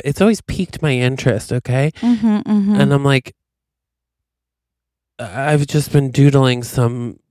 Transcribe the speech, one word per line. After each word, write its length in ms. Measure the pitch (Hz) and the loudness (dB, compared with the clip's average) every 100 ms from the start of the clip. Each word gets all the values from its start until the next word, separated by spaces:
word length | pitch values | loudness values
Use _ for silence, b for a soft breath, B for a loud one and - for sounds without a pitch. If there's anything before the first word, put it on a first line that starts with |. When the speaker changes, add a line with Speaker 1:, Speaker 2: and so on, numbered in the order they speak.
Speaker 1:
it's 160 | 143 - | -2 0
always 200 | 202 214 | 2 0
piqued 420 | - - 180 - | -4 -6 -6 -4
my 100 | 156 | -2
interest, 600 | 127 123 131 131 107 - | 0 0 0 0 -2 -2
okay? 380 | 123 - 127 147 - | -6 -2 -2 -2 -2
Speaker 2:
Mm-hmm, 360 | 233 233 220 208 | 0 2 2 0
mm-hmm. 360 | - 214 196 208 | 0 0 2 2
Speaker 1:
And 120 | 139 | 2
I'm 100 | 143 | 2
like, 300 | 139 135 - - _ _ _ _ _ _ _ _ _ _ _ _ _ _ _ _ _ - | 2 0 -2 -14 _ _ _ _ _ _ _ _ _ _ _ _ _ _ _ _ _ -16
I-, 340 | 107 110 143 | -12 -6 -2
I've 140 | 151 143 | 0 0
just 240 | 151 143 | -2 0
been 180 | 147 135 | 0 2
doodling 520 | 123 143 139 131 123 | 4 4 4 2 0
some 560 | 120 - 117 120 120 - _ | -4 -2 -2 -2 -8 -12 _